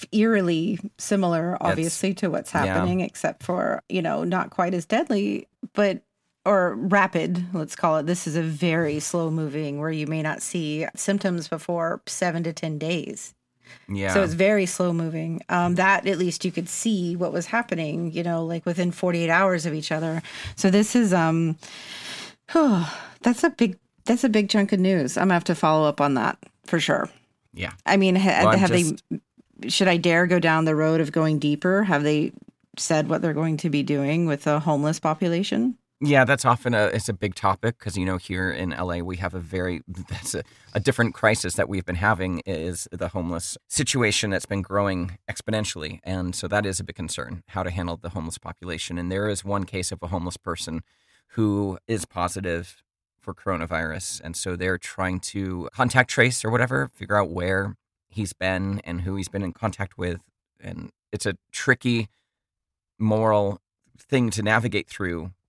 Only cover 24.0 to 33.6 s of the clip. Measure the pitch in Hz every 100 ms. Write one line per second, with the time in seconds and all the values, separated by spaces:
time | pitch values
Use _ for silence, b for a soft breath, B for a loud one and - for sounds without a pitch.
24 | - 240 262 214 202 214 202 196 185 185
25 | 127 - 190 175 - 165 160 156 151 147
26 | 143 131 - - - _ - 165 147 -
27 | - - _ _ _ - 92 - - 196
28 | 190 180 190 - 202 214 185 180 160 -
29 | - 165 _ _ _ - - - 190 170
30 | 175 165 175 175 165 160 160 156 156 160
31 | 147 165 156 151 147 147 180 196 208 147
32 | 147 151 - - - _ _ - - 156
33 | 151 160 170 151 160 156